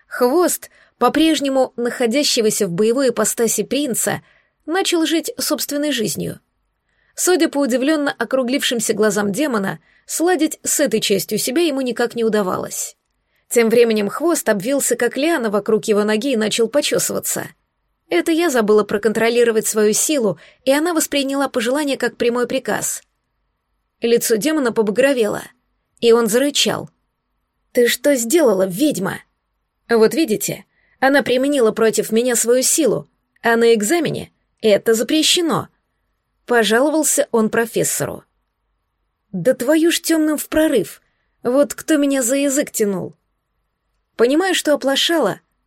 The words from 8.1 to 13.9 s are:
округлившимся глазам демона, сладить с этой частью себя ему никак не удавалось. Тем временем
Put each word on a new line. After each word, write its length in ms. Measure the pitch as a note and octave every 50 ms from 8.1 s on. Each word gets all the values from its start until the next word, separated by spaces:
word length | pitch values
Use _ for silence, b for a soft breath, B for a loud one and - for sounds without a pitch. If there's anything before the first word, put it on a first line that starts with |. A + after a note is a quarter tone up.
округлившимся 840 | - - A#3+ - C4 C4+ B3 A#3+ C4+ C4+ - - B3+ A3+ - - -
глазам 380 | G3 G#3+ G#3+ F#3 G#3+ G#3 G3+
демона, 480 | F3+ A#3+ D#4 D4 A#3 G3+ F#3+ - D#3+ - b b b b b
сладить 540 | b - - D#4+ F4+ F#4 C#4 D#4 D4+ - - -
с 180 | - - -
этой 180 | D4 G3+ G#3+ G#3+
частью 380 | - - G3 F3+ - - G#3+
себя 240 | G3 - C4 B3 E4
ему 180 | F4 D#4 C4+ C4+
никак 360 | C4 B3 A#3 B3 A#3+ A#3 A#3+
не 100 | A#3 A3+
удавалось. 720 | A3 G#3+ G#3+ F#3+ F#3 - - - - - - - - - _ _ _ _ _ _ _ _ _ _
Тем 220 | - - A#3 A3+ A3
временем 400 | A#3 B3 A#3+ A3+